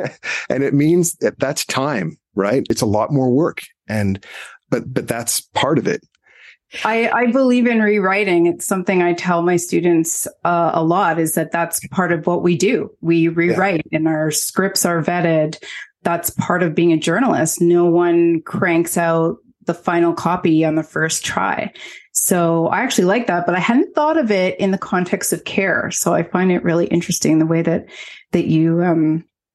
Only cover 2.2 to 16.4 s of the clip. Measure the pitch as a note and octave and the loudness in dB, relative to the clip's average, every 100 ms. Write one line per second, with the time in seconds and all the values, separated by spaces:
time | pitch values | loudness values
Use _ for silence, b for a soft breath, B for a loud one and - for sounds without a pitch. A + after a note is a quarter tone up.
2.2 | _ G2+ G2+ B2+ - A2+ A2+ G#2 A2 C#3 | _ -4 0 0 -2 -2 0 0 0 0
3.2 | C3 B2+ E3+ - - _ - G#2+ G2 F#2+ | 2 2 0 -4 -14 _ -6 -2 -2 -4
4.2 | B B B B _ A#2+ - B2+ - A#2 | B B B B _ -4 -4 -6 -4 -4
5.2 | A#2+ - - - C3 D3+ - - - _ | -4 -6 -6 -2 0 0 0 -4 -8 _
6.2 | B B B B _ - G#3+ A3+ A#3 - | B B B B _ -6 -2 0 0 0
7.2 | B3 C4 C4 B3 A#3+ A3+ G#3+ G#3 F#3 G3 | 0 2 2 4 2 2 2 2 2 0
8.2 | G3 F3 E3+ E3 - F#3+ F3+ F3+ F3 E3+ | 0 2 2 0 -4 -4 0 0 0 0
9.2 | F3+ E3+ F3 F3 - E3+ F3 E3 E3 - | 0 0 2 0 0 0 2 2 0 -4
10.2 | - - E3+ E3+ E3 E3 D#3+ F3 F#3 E3 | -8 -6 -2 0 0 0 0 2 0 0
11.2 | D#3+ E3 D#3 E3+ E3 - - - F3+ E3 | -2 -2 -2 -4 -4 -6 -6 -2 -2 0
12.2 | E3+ F3 F3 E3+ F#3+ A3 - - E3 E3+ | -2 0 0 0 0 0 -4 -6 0 2
13.2 | E3 E3 E3+ - G3 E3+ - D#3+ D#3+ D#3 | 2 0 0 0 0 -2 -4 -2 0 0
14.2 | D#3 D3+ - - G3 F#3+ F3+ E3+ D#3 F3 | -2 -4 -4 -2 -2 0 0 0 0 0
15.2 | E3+ D#3+ D#3 - B B B _ F3 E3+ | 2 2 0 -4 B B B _ -4 -4
16.2 | - - | -4 -4